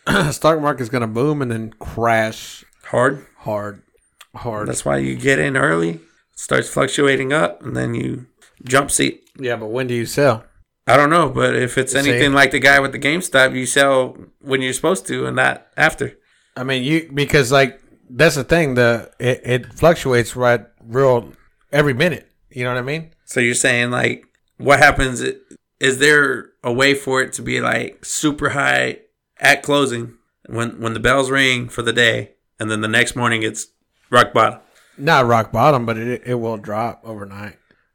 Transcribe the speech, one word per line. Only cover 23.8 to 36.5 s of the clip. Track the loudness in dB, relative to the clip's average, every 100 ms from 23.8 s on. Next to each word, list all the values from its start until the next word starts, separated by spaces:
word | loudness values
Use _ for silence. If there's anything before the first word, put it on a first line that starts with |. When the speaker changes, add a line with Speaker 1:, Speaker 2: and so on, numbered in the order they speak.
| 0
Speaker 2:
like, | 0 -2 -4 -12 _ _ -4
what | 2 6
happens? | 6 4 0 -2
i-, | -6 -8 _ -20 _ -4
is | -2 2
there | 4 4 2 -2 -10 _
a | -4
way | 0 2
for | 2 0 -2
it | -2
to | -6
be, | -6 -4
like, | -2 -2 -6 -12
super | -10 -4 -2 -2 -4
high | -2 0 0 -2 -6 _ _ _ _
at | 0 2
closing | 2 0 0 -4 -10 -16 _ _ -10
when, | -6 -6 -6
when | -8
the | -2
bells | 0 2 2
ring | 2 2 0 -4
for | -6
the | -2
day, | 2 2 0 -6 _ _ -8
and | -4
then | -2
the | 0
next | 0 0
morning | -2 -2 0
it's | -2 -6 -14 _ _ _ _
rock | 2 2
bottom? | 2 0 0 _ _ _ -6
Speaker 1:
Not | 0 2 4
rock | 2 0
bottom, | 2 2 2 0
but | -4
it, | -6 -6 -6
it |
will | -6 -6